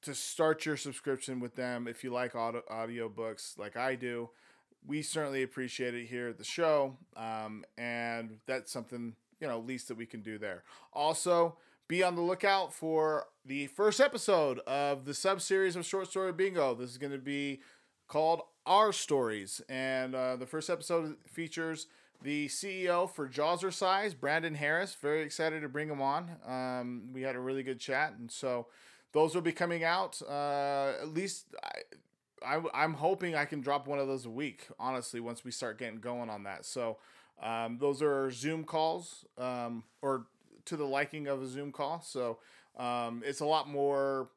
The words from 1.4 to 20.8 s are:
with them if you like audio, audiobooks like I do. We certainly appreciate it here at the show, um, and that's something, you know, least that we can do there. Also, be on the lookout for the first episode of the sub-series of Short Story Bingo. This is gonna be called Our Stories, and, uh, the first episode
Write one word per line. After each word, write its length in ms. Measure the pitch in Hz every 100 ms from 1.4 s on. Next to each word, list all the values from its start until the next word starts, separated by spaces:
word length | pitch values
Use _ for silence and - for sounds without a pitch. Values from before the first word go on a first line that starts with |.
with 160 | 123 120
them 320 | 123 120 120
if 160 | 117
you 80 | 131
like 240 | 123 123 120
audio, 260 | 113 117 -
audiobooks 880 | 113 113 120 113 104 113 110 - -
like 200 | 104 113
I 180 | 127 127
do. 340 | 123 120 117 _ - _ _ _ -
We 160 | 147
certainly 420 | 151 160 151 135
appreciate 500 | 131 - 127 - 123 120
it 120 | 117
here 200 | 123 120
at 100 | 113
the 60 |
show, 540 | 107 - 165 151 135 131 - -
um, 480 | 113 113 107 107 - -
and 640 | 120 117 117 117 113 110 -
that's 240 | 131 113
something, 460 | 135 117 123 117 113 _ _
you 80 | 120
know, 120 | 117
least 280 | 113 131 -
that 80 | 117
we 100 | 113
can 140 | 113
do 180 | 107 107
there. 280 | 104 90 - - -
Also, 640 | - 147 160 180 175 170 160 _ _ _
be 160 | 170
on 120 | 180 175
the 60 |
lookout 520 | 175 185 202 196 180
for 540 | - 160 160 156 151 - _ 131
the 220 | 135 143
first 340 | - 208 208
episode 580 | 277 247 - 180 147 123 -
of 380 | 135 143 139 131
the 80 |
sub-series 640 | 139 190 190 - 190 190 180
of 80 | 170
Short 240 | 196 190
Story 240 | - 190
Bingo. 420 | 170 190 180 139 120
This 140 | 123
is 80 | 127
gonna 200 | 139 139
be 440 | 131 143 143 135 - - _ _ _
called 320 | 151 156 165 - _ -
Our 260 | 190 214
Stories, 680 | 196 - 143 120 107 98 - -
and, 440 | 131 131 131 127
uh, 220 | 131 127 127
the 100 | 127
first 240 | 160 151
episode 460 | 170